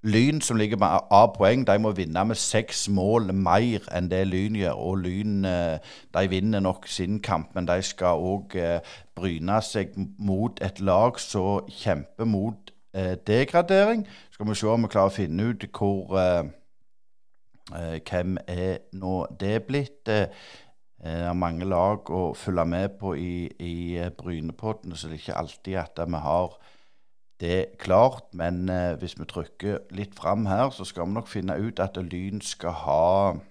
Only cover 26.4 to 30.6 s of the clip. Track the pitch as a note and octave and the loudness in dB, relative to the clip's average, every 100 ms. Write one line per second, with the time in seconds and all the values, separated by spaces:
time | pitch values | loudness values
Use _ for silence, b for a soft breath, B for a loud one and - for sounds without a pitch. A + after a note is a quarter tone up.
26.4 | F2+ - b b b b b - - - | 0 -6 b b b b b -20 -20 -8
27.4 | E2+ F#2 F#2+ - - F#2+ B2+ B2+ - F2+ | -2 0 -2 -6 4 6 6 4 -16 -6
28.4 | E2+ F2+ F#2 F#2 F2 D#2+ F2 - E2+ - | -4 -2 -2 -2 -2 -4 -8 -10 -10 -10
29.4 | D#2 - G2+ G2 - F#2+ G2 - E2 G#2 | -10 -8 -6 -6 -8 -10 -10 -6 -2 0
30.4 | G#2 G2 | 0 0